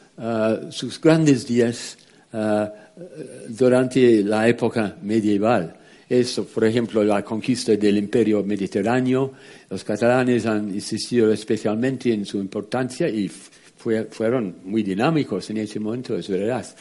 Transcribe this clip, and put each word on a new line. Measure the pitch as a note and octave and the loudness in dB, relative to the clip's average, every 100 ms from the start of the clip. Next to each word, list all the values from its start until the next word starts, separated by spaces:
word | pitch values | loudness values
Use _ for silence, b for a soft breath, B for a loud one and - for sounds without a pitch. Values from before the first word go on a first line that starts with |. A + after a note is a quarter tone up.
| b - | b -10
ah, | A#2 A2+ A2 A2 E3 | -4 0 0 0 -4
sus | - B2 - | -10 -10 0
grandes | D#3 E3 D3+ B2+ - | 4 4 4 2 2
días, | A#2+ A#2 A#2 - - b b b | 2 2 0 -10 -16 b b b
ah, | A2+ A2 G#2+ G#2+ B B - F3+ D#3 - - C3+ | -4 0 0 -2 B B -20 -18 -16 -16 -16 -14
durante | A2 B2+ B2+ B2+ C3 B2 A2 | 2 4 4 4 6 6 6
la | G2+ G#2+ A#2 | 4 2 2
época | A#2 A#2 A#2 G2+ - | 2 0 0 -4 -6
medieval. | G2+ A2 G#2+ G2+ G#2+ A2+ E2 - b b b | -2 0 2 2 2 0 -2 -10 b b b
Eso, | B2+ B2 - F#2+ | 0 0 -4 -6
por | A#2+ | 0
ejemplo, | A2 A2+ A2+ A2 | 2 2 0 2
la | G#2 G2+ | 2 0
conquista | - A2 A#2 A#2+ - G2+ | -2 -4 -2 -2 2 2
del | G#2 G#2 | 4 2
imperio | G2+ B2 G#2+ G#2 | 2 2 2 2
mediterráneo, | G2 G2+ F#2+ G#2 G#2 B2+ B2+ C3 C3+ B B B B | 0 -4 -2 -2 0 0 2 0 -2 B B B B
los | F#2+ | -10
catalanes | - G#2+ A#2+ B2+ B2+ A#2+ A2 | -6 0 2 4 2 2 0
han | G#2+ G#2+ | -2 -2
insistido | G2 - A2 - A#2+ A2 | -6 -6 -8 -2 2 4
especialmente | G#2+ - G#2+ A2 G#2+ C3 B2+ A#2+ | 2 0 -2 -2 -2 -2 -2 -2
en | G#2+ | -2
su | G2+ G#2 | -2 -6
importancia | G2 G#2+ G2+ B2 B2+ - E3 | -6 -6 -6 -6 -6 -4 -4
y | A2 F#2 | -2 -4
f-, | - - b b _ | -8 -20 b b _
fue-, | A#2+ A2 G#2 | -2 -2 -4
fueron | - A2+ B2+ F#2+ E2+ | -4 -2 0 -4 -8
muy | F#2+ A2 | -4 -2
dinámicos | G2 F#2 D3 D#3 B2 F#2+ - | -2 0 0 0 -2 -4 -6
en | G#2+ | -6
ese | G#2+ A2 | -6 -6
momento, | G#2+ B2 B2 G2 | -6 -6 -6 -6
es | E2+ | -4
verdad. | F#2 G#2+ B2 - - | -2 -2 -4 -8 -16